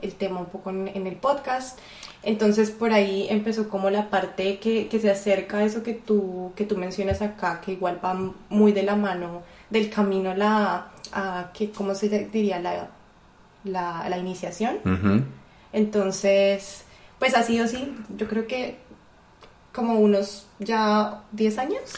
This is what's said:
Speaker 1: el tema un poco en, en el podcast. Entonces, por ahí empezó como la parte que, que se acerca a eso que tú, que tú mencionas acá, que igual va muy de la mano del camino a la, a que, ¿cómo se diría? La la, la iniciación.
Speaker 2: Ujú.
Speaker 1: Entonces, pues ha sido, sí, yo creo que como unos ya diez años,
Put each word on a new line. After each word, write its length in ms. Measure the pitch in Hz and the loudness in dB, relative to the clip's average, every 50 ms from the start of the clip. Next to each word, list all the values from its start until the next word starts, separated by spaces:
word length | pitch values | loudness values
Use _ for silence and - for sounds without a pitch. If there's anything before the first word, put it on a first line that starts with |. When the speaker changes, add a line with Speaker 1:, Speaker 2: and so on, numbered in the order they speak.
Speaker 1:
el 120 | - 196 - | -10 -10 -6
tema 240 | - 202 190 185 180 | -4 -4 -4 -4 -4
un 60 | 175 180 | -6 -8
poco 220 | - 185 - 190 | -10 -10 -8 -6
en, 200 | 190 190 190 190 - | -6 -6 -6 -6 -6
en 140 | 196 190 185 | -6 -6 -6
el 80 | 175 | -6
podcast. 640 | - - 269 285 285 - 262 254 262 254 - - - - - - - - - - - - | -2 0 0 0 0 -2 -4 -4 -4 -4 -8 -12 -16 -18 -20 -18 -18 -18 -18 -18 -6 -2
Entonces, 480 | - 220 208 214 208 208 214 214 208 | -2 0 2 4 4 4 4 2 2
por 200 | - - 233 226 | 0 0 2 4
ahí 360 | 220 208 202 196 196 196 196 - | 4 4 4 4 2 -2 0 0
empezó 400 | 214 214 208 226 214 220 214 214 | 0 0 0 0 -2 -2 -2 -2
como 200 | - 190 190 196 | -2 0 0 2
la 200 | 196 208 214 - | 2 2 0 0
parte 500 | - 190 185 190 - - 190 196 196 196 | 0 0 0 0 -2 -2 -2 -2 -2 0
que, 280 | - 226 226 226 202 - | 0 0 0 0 0 0
que 120 | - 220 | 0 2
se 100 | 214 208 | 4 4
acerca 480 | 196 202 - 208 196 190 190 - 208 208 | 2 2 2 2 2 2 0 -2 0 2
a 40 | 214 | 2
eso 180 | 214 214 233 214 | 2 0 -2 -4
que 100 | 233 220 | -4 -6
tú, 580 | - - - 214 208 190 185 180 180 185 180 - | -6 0 2 2 2 2 0 -4 -6 -8 -8 -4
que 100 | - 208 | -4 -2
tú 100 | 208 214 185 | -2 -2 -2
mencionas 440 | 180 185 185 - 196 196 196 196 | -2 -4 -4 -2 -2 0 0 0
acá, 400 | 214 208 208 - - 180 175 180 - | -2 -4 -4 -2 -2 -2 -2 -4 -6
que 100 | - 190 | -8 -4
igual 260 | 180 190 175 175 175 - | -2 -2 -2 -2 -2 -2
va 300 | 185 185 185 190 185 - - - - | -2 -2 -2 -4 -4 -6 -10 -10 0
muy 220 | 202 208 208 208 208 | 4 6 6 6 6
de 100 | 196 196 | 4 2
la 120 | 202 202 | 2 2
mano 480 | 208 208 196 180 175 175 170 175 175 175 - - - - - | 2 0 0 -2 -4 -6 -8 -10 -12 -14 -16 -20 -20 -10 -2
del 200 | 214 220 208 208 | 0 0 0 0
camino 420 | - 214 202 196 190 190 190 190 | 0 0 2 2 2 0 -2 -2
a 40 | 185 | 0
la, 560 | 190 208 214 220 214 208 190 175 180 175 - - - - - - | 2 2 4 4 4 4 2 0 -2 -6 -10 -16 -20 -16 -8 -6
a 380 | 202 196 190 180 180 175 175 - | -6 -4 -4 -4 -6 -8 -10 -6
que, 160 | - 214 208 | -6 -6 -6
¿cómo 240 | - - 202 196 196 | -4 -4 -4 -4 -2
se 140 | 196 214 208 208 208 202 - | 0 0 0 0 0 -2 -2
diría? 320 | - 220 214 202 185 175 | 0 0 2 2 0 0
La 300 | 175 180 175 175 175 - - - - - _ - - - _ - - - _ _ - | -2 -4 -4 -4 -6 -10 -14 -20 -20 -20 _ -20 -20 -20 _ -20 -20 -20 _ _ -10
la, 420 | 196 185 185 175 175 170 165 180 180 | -6 -4 -4 -4 -4 -6 -6 -4 -4
la 80 | 185 180 | -4 -4
iniciación. 600 | 180 185 180 - - 170 - - 214 240 - - - | -4 -6 -6 -6 -8 -8 -4 -2 -2 -2 -2 -2 0
Speaker 2:
Ujú. 380 | 95 95 90 98 101 98 110 135 135 - - - - - - - - - | 0 0 2 2 2 2 2 0 -2 -6 -14 -20 -20 -20 -20 -18 -6 0
Speaker 1:
Entonces, 1120 | 214 214 208 214 208 196 190 190 - - 196 196 196 196 196 196 196 190 - - - - - - - - - - - | 0 0 2 2 0 0 0 -2 0 2 4 4 6 6 4 2 0 -4 -10 -14 -16 -18 -20 -20 -20 -20 -20 -4 0
pues 160 | 262 262 269 | 0 4 4
ha 80 | 233 226 | 4 4
sido, 240 | 233 233 233 226 220 | 4 2 2 2 0
sí, 260 | 247 254 269 285 240 226 214 - 196 - | 0 -2 -6 -8 -8 -10 -12 -14 -8 -6
yo 100 | 214 214 | -6 -2
creo 200 | 214 226 220 - | -2 -2 -2 -2
que 300 | 254 254 247 - - - - - - - - - - - - - - _ - - - - - - - | -4 -6 -6 -8 -10 -14 -20 -20 -20 -20 -20 -20 -20 -20 -20 -20 -20 _ -20 -20 -20 -20 -20 -12 -6
como 260 | - 226 233 233 220 | -2 0 2 4 6
unos 480 | 214 208 202 196 202 - - - - - - - | 6 6 6 4 2 0 -6 -12 -16 -20 -14 -8
ya 640 | 202 214 226 220 220 214 208 214 208 - - - - - 214 | -4 -2 0 2 4 4 4 4 2 2 -2 -8 -14 -14 -2
diez 240 | 208 220 214 208 233 | 2 2 2 2 0
años, 240 | 262 302 403 539 - - - | -2 -2 -2 -4 -6 -8 -12